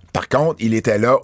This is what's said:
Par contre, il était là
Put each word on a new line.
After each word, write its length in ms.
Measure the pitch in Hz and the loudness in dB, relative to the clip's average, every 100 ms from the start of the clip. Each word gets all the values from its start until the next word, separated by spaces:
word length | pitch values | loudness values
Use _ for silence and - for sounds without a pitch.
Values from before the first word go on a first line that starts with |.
| - | -8
Par 160 | 98 - | -8 -2
contre, 280 | 131 160 151 | 0 0 -2
il 140 | 110 | -2
était 240 | 110 117 104 | 0 0 0
là 180 | 120 135 | 2 0